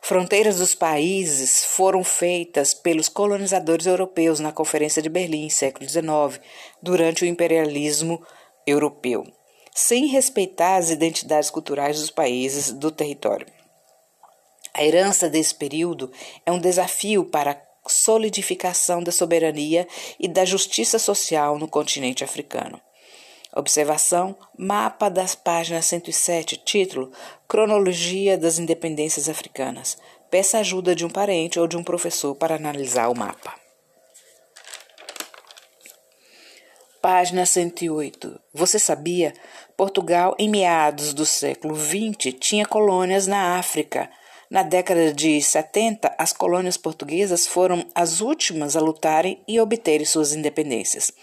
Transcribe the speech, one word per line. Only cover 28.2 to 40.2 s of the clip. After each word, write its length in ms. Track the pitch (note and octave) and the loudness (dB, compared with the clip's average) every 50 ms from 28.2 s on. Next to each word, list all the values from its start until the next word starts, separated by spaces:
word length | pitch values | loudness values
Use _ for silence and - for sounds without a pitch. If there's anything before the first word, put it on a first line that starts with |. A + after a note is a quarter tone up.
| G3 G3 F#3+ E3+ | 2 2 2 2
das 220 | D#3+ E3+ E3 E3+ | 2 0 0 0
Independências 680 | E3+ D#3+ E3 E3 - E3 D#3 D3 D3+ D#3 - - C#3 D#3 | 0 -2 -2 -2 -2 -6 -4 -4 -4 -4 -2 -4 -4 -4
Africanas. 680 | D#3 - - - _ - C3 C3 B2+ A2 C3 - - - - - - _ _ _ | -6 -6 -10 -12 _ -8 -6 -6 -6 -8 -8 -8 -8 -10 -14 -20 -20 _ _ _
Peça 300 | - F3+ F#3+ - - A3+ | 0 2 2 2 2 0
ajuda 340 | G#3+ F#3 F#3 F#3 F3+ F3+ F3+ | 0 0 -2 -2 0 0 0
de 100 | E3 E3+ | 0 -2
um 60 | E3+ | -4
parente 500 | E3 F#3+ G3+ G3+ G3 E3+ D#3+ E3 - E3+ | -2 -2 0 0 0 0 0 -2 0 0
ou 60 | E3+ | 0
de 100 | E3 E3+ | 0 -2
um 80 | E3+ F3 | -6 -4
professor 520 | - F3 F3 E3+ E3+ - - - C#3+ C#3 | -4 -4 -4 -4 -4 -4 -4 -4 -4 -4
para 180 | C#3 D#3+ D#3+ D#3+ | -2 -2 -2 -2
analisar 560 | D3+ D#3 F3+ - C#3+ C#3 B2+ - B2+ A#2 A#2 | -2 -4 -6 -6 -6 -6 -2 0 0 2 2
o 80 | B2 A#2+ | 0 -2
mapa. 340 | G#2+ G2+ - - - - - - _ _ _ _ _ _ _ _ _ _ _ - _ _ _ _ _ _ _ - - - - - - _ _ - - - - - - - - - _ - - - _ _ _ _ _ - - _ _ _ _ _ _ _ _ - - - - - _ _ _ _ - _ _ _ | -4 -8 -8 -12 -14 -16 -16 -16 _ _ _ _ _ _ _ _ _ _ _ -20 _ _ _ _ _ _ _ -20 -20 -20 -20 -20 -20 _ _ -20 -20 -20 -16 -16 -16 -16 -16 -20 _ -20 -20 -20 _ _ _ _ _ -20 -20 _ _ _ _ _ _ _ _ -20 -20 -20 -20 -20 _ _ _ _ -20 _ _ _
Página 460 | - F3+ F#3 F3+ F3+ F3 F3 F#3 F3+ F3 | 0 2 4 4 2 2 0 0 0 2
cento 340 | - F3+ F3 E3+ E3+ - | 2 2 0 0 -4 -4
e 80 | F3 E3 | -4 -2
oito. 500 | D#3 D3+ D3+ C3+ - _ - - - - _ _ _ | -2 -2 -4 -6 -8 _ -14 -14 -14 -16 _ _ _
Você 240 | C#3+ E3+ F3 - G#3+ | -2 0 2 2 2
sabia? 560 | - - D#3+ C#3 D3 E3 F3 F3+ E3+ D3+ - - - - - - - _ _ | 2 0 0 -2 -2 -4 0 0 0 -2 -2 -8 -20 -20 -20 -20 -20 _ _
Portugal, 600 | - F#3 G3 G3 G3 F3+ E3 F3 F3 | -2 -2 0 0 -2 0 2 2 4